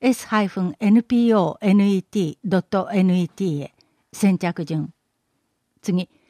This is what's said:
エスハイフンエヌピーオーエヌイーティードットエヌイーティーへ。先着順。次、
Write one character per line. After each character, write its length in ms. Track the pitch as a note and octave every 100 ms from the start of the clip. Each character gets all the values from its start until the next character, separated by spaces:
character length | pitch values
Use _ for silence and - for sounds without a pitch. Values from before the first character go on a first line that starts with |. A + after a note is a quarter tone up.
エ 100 | B3+
ス 120 | B3 -
ハ 160 | A3
イ 60 | G3+
フ 140 | -
ン 140 | F3+ -
エ 100 | G#3
ヌ 140 | A3
ピ 280 | A#3 A#3+ A#3
ー 80 | A3
オ 200 | E3 -
ー 60 | G#3
エ 80 | G3+
ヌ 100 | G3+
イ 140 | G3
ー 20 |
テ 180 | - G#3+
ィ 120 | E3
ー 60 | -
ド 140 | G3 F#3+
ッ 20 |
ト 260 | - G3 F#3
エ 120 | G3+
ヌ 140 | F#3 F3+
イ 60 | F3
ー 20 |
テ 160 | -
ィ 160 | F#3+ D3
ー 40 | C#3
へ。 80 | _ _ _ _
先 280 | - G3+ F3+
着 260 | F3+ E3+ D#3+
順。 260 | D#3+ D3 - _ _ _ _ _ _ _ _
次、 260 | - F3+ F#3 _ _